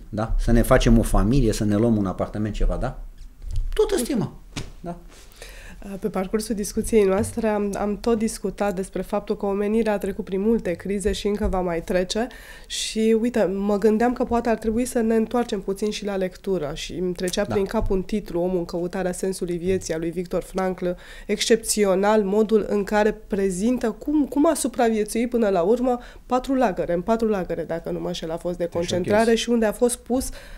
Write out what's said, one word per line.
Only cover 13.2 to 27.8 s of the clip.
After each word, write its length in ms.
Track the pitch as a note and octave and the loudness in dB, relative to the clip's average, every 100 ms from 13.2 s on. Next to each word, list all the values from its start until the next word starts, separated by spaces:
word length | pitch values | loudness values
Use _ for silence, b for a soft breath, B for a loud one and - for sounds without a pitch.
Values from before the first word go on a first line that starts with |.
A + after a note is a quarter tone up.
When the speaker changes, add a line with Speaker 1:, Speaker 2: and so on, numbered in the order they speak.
Speaker 2:
uite, 240 | A#3+ A#3+ | 4 2
mă 340 | F3+ G3 G3+ G3+ | 2 2 0 2
gândeam 340 | A3 G#3+ A#3+ | 4 4 2
că 120 | B3+ | 0
poate 240 | B3 A#3 A#3 | 0 0 2
ar 80 | A3 | 0
trebui 280 | A3 A3 | 0 -2
să 160 | B3 B3 | 0 0
ne 140 | A3+ | 2
întoarcem 460 | A3+ A3 A#3+ A#3+ G3+ | 2 2 0 -2 -4
puțin 300 | G3 G3 G#3+ | -4 -4 -2
și 140 | G#3 | -2
la 120 | G3+ G3 | -4 -2
lectură. 540 | F#3 F3+ - F#3 D3 | -4 -4 -4 -2 -2
Și 180 | D#3+ - | -6 -8
îmi 220 | D3 F3+ | -4 -4
trecea 300 | F3+ F#3 G#3 | -2 -2 -2
Speaker 1:
Da. 100 | G3+ | 0
Speaker 2:
prin 100 | G#3 | 0
cap 260 | G3 A3+ G#3+ | 0 0 0
un 120 | F#3+ | 0
titlu, 380 | F3+ G#3+ - E3+ | 0 -4 -2 -2
Omul 180 | F3+ F#3 | 0 0
în 60 | |
căutarea 480 | E3+ F3 F3 G3 F3+ | -2 -4 -4 -2 -4
sensului 440 | F3 F#3+ F#3+ F3+ E3+ | -2 -4 -4 -4 -2
vieții, 380 | F3 F#3+ - | 0 -2 -2
a 40 | D#3+ | -4
lui 120 | E3+ | -4
Victor 320 | E3 F3 F3+ | -4 -4 -4
Frankl, 460 | - F#3+ F#3 F#3 F3+ F3+ B B - | -4 -2 -2 -2 -4 -6 B B -6
excepțional 960 | G#3 - A3+ - - G3+ F#3 G3+ A3 | -2 2 2 2 2 4 4 4 4
modul 440 | F#3+ G#3 A3 A3 - | 4 2 4 4 4
în 160 | G#3 | 0
care 280 | G3 G#3 G#3+ G#3+ - | 0 2 2 0 -4
prezintă 640 | G3 G3 F3+ A3 B3 A#3 | -2 0 0 0 0 -2
cum, 360 | A3 - D4+ C4 | -4 0 0 2
cum 200 | C#4+ D#4+ | 4 2
a 80 | |
supraviețuit 760 | D4+ C4 - A#3 A3 G#3 A3+ B3+ | 2 -2 0 2 2 0 -2 0
până 180 | A#3+ G#3+ | 2 2
la 140 | F#3+ | 4
urmă 360 | E3+ A#3+ B3+ A#3+ B B - | 4 2 2 0 B B -2
patru 280 | B3 B3+ | -2 0
lagăre, 380 | C4+ A#3+ F3 E3 | 2 2 0 -2
în 80 | F3 | -2
patru 280 | F3+ A3+ A3+ | 0 2 2
lagăre, 340 | G3+ E3+ E3 | 0 -2 -6
dacă 280 | D#3+ E3 | -4 -6